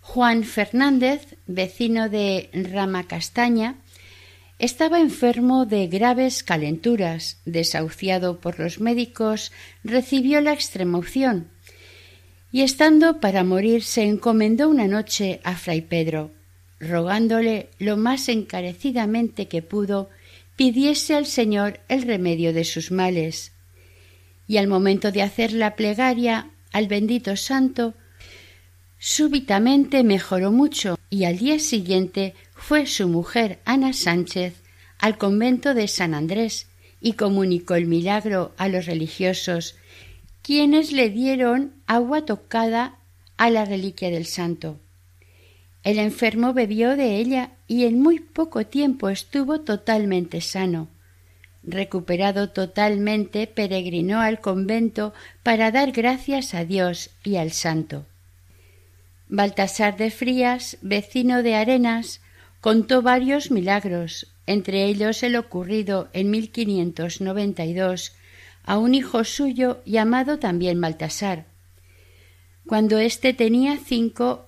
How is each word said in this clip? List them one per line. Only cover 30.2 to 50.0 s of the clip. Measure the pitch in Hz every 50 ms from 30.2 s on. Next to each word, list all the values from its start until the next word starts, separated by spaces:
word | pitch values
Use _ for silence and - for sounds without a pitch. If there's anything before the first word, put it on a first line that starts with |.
| - - 190 185 185 196
mucho | 214 247 285 302 302 - - 202 175 - - _
y | 202 196 185
al | 175 175 180
día | 226 277 311 302
siguiente | 302 - - 220 180 175 190 185 185 185 - 196 196 190 - - - -
fue | _ - - - 294 302 285
su | 269 - - 202 180
mujer, | 170 170 170 - - 240 233 208 180 - -
Ana | - 247 269 262 262 262
Sánchez, | - - 180 170 175 175 175 - 190 180 180 175 - - - - - - - - _
al | - 220 214
convento | 214 - 196 202 208 226 254 254 240 - 285
de | 269 233 208 202
San | - - 185 170
Andrés | 160 147 151 165 190 214 226 220 - - - - _ _ _ - _ _
y | - 233 214
comunicó | - 214 202 196 196 196 185 180 175 175 - 180
el | 170 175
milagro | 170 170 165 170 185 202 214 208 214 202 185 170 - - -
a | 185 196
los | 185 185 175
religiosos, | 170 170 165 156 160 - - 185 185 185 180 - - 175 170 165 - - - - - - - - - - - - - - _
quienes | - - 285 294 294 285 294 311 311 294
le | 294 269 247 220
dieron | 196 226 254 269 269 254 254 240 240 254 277 285 - - -
agua | - 220 240 240 240 294 302 311
tocada | 302 208 202 - _ - 226 226 226 226 226 247 269 - _ _ _ _ _ _ _ _ -
a | 226 233
la | 233 220 214
reliquia | 196 202 190 185 196 175 - 190 180
del | 175 165 165
santo. | 170 - - 175 170 170 165 - 156 151 151 - _ _ _ _ _ _ _ _ _ _ _ _ _ _ _ _ _ _ _
El | - 202 214 214
enfermo | 208 214 208 - 240 220 214 220 233 254
bebió | 254 254 240 202 214 214 226 247 277
de | 277 277 240 202
ella | 202 233 247 269 262 247 - - _ _
y | _ 226 240 247
en | 233 226 240
muy | 269 320 339 311
poco | - - _ - 330 320 - 226 214
tiempo | 214 - 269 294 285 254 262 - 196
estuvo | 196 190 - _ - 277 269 254 311 311
totalmente | 311 - 208 208 - - 226 214